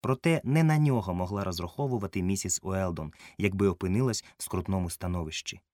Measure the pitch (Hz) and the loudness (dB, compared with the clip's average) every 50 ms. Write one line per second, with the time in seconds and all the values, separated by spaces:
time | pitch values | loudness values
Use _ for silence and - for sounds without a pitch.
0 | - - 135 - - 170 165 156 - 120 143 160 165 156 156 151 151 143 131 120 | 0 -2 -2 0 2 0 0 2 0 2 4 4 6 6 6 6 4 4 4 2
1 | 98 92 87 90 90 90 101 101 98 92 87 82 87 87 - - 143 135 123 110 | 0 -2 -2 -2 -2 -2 -2 -4 -2 -4 -4 -4 -6 -8 -4 -4 -2 -2 -2 -2
2 | 98 92 - 98 90 92 98 95 - 95 - - - 95 95 95 95 90 85 82 | -4 -2 -2 -2 0 0 0 0 -2 -4 -4 -4 -4 -2 -2 0 0 -2 -2 -4
3 | 80 76 - _ - - - - 101 101 95 95 101 98 87 - - 92 92 113 | -8 -10 -12 _ -20 -20 -6 0 0 0 2 4 4 2 2 2 0 0 2 2
4 | 131 127 110 - - - _ _ - - - 92 87 - 95 95 90 85 - - | 2 2 0 -2 -6 -12 _ _ -10 -4 -4 -4 -2 0 -2 -2 -2 -4 -6 -6
5 | - 90 90 90 80 78 78 - - - - - _ _ | -4 -4 -4 -4 -4 -6 -8 -8 -10 -10 -14 -14 _ _